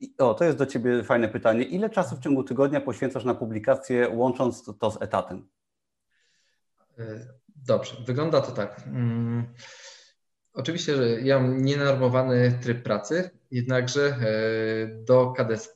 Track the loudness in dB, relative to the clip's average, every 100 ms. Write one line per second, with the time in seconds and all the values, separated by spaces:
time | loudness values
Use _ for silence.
0 | -16 2 2 4 2 2 -2 0 0 0
1 | 2 2 2 2 2 2 0 -2 -2 -2
2 | -2 -4 0 0 0 0 2 2 -4 -4
3 | -4 -2 -2 -2 -4 -2 0 0 0 0
4 | 2 2 0 2 -2 -2 -16 -4 -4 -4
5 | -2 -2 -4 -12 -16 _ _ _ _ _
6 | _ _ _ _ _ _ _ _ _ -16
7 | -14 -14 -16 -20 _ -14 0 0 0 -10
8 | -4 -2 2 2 2 -4 -6 -8 -8 -2
9 | 0 0 -2 -2 -4 -12 -20 -20 -20 -20
10 | _ _ _ _ _ -8 -6 -4 -2 0
11 | 2 0 2 2 2 2 0 2 2 2
12 | 2 2 2 4 4 2 -2 -4 -2 -4
13 | -2 -4 -4 _ _ -4 0 0 0 0
14 | 0 0 0 0 0 0 -2 -2 -4 -8
15 | 4 4 4 0 -2 -2 -6